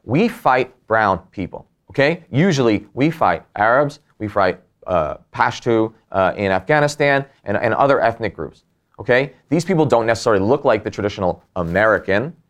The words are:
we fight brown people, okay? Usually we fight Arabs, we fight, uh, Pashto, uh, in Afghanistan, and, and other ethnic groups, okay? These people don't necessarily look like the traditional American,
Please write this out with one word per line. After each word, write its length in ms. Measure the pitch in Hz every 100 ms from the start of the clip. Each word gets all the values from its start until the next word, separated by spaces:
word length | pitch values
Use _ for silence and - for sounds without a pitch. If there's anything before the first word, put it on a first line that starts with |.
we 240 | - 131 226
fight 440 | - 147 127 - _ -
brown 320 | 110 107 92 -
people, 340 | - 90 - - _ -
okay? 320 | - 139 170 -
Usually 560 | 120 190 143 120 104 -
we 160 | - 147
fight 320 | 160 98 85 - -
Arabs, 440 | 107 123 143 143 _ _
we 100 | 107
fight, 320 | 101 92 87 _ _ -
uh, 300 | 90 76 - _
Pashto, 580 | - 123 - 127 113 110 - _
uh, 200 | 98 92 -
in 140 | 98
Afghanistan, 720 | 95 - 151 147 147 143 139 139 _
and, 120 | 101 101
and 180 | 113
other 260 | 110 135 135
ethnic 340 | 113 113 110 -
groups, 280 | 69 - _ _ _ -
okay? 320 | 107 123 143 - _
These 160 | 160
people 220 | 165 180 143
don't 200 | 117 113
necessarily 380 | 113 - 104
look 200 | 98 143
like 200 | 139 110
the 60 | 107
traditional 520 | - 101 104 92 82 _ -
American, 800 | 85 87 110 101 - 98 139 - _